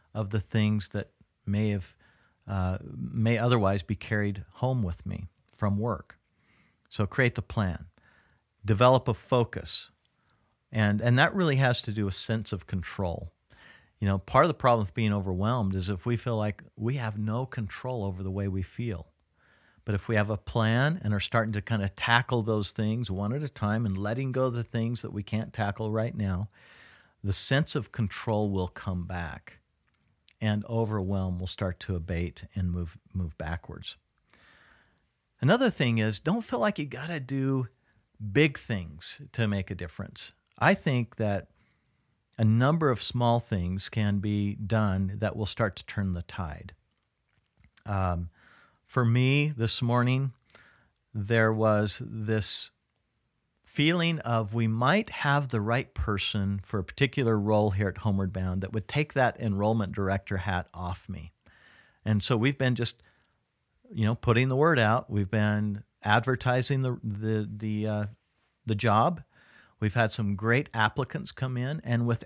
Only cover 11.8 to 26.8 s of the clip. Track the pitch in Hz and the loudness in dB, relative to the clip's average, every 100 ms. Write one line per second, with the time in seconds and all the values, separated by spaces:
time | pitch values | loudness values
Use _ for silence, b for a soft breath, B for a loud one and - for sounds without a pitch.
11.8 | - 107 101 92 - 113 104 95 - 95 | -2 -2 -2 -2 -2 -2 -2 -6 -4 -6
12.8 | 85 - 92 - 85 - _ B B B | -6 -4 -4 -4 -10 -16 _ B B B
13.8 | B _ 101 98 - 131 165 - 131 117 | B _ 0 0 2 4 4 4 4 4
14.8 | 98 - 110 101 95 92 104 127 98 95 | 2 0 2 2 0 0 0 0 0 -2
15.8 | 90 92 120 120 127 110 104 - - - | -2 -4 -2 -2 0 -2 -2 -4 -14 -6
16.8 | 107 139 113 104 107 113 131 - 104 - | -4 -2 -4 -4 -4 -4 -4 -6 -8 -8
17.8 | 127 127 98 92 95 95 101 95 92 - | -8 -4 -4 -4 -4 -4 -2 -2 -6 -6
18.8 | 120 87 - _ _ b b b b b | -6 -6 -10 _ _ b b b b b
19.8 | - 101 - 110 104 107 - 117 110 117 | -4 -4 2 2 2 -2 -2 0 2 2
20.8 | 143 175 107 101 - 117 110 104 - 113 | 2 0 0 -2 0 0 0 -2 -2 -2
21.8 | 98 - - 120 - 123 110 107 101 - | -2 -2 4 4 4 0 2 0 0 -2
22.8 | 107 113 113 95 101 135 147 - 104 113 | -2 -2 -4 -4 -4 -4 -6 -4 -2 0
23.8 | 113 95 104 117 135 127 131 120 113 117 | 0 -2 -2 -2 -2 0 0 0 -4 -2
24.8 | 113 120 - 104 101 107 - - 101 98 | -2 -4 -6 -8 -4 -4 -4 -4 -4 -2
25.8 | 110 110 117 - 98 90 107 B B B | -4 -2 -2 -2 -2 -2 -4 B B B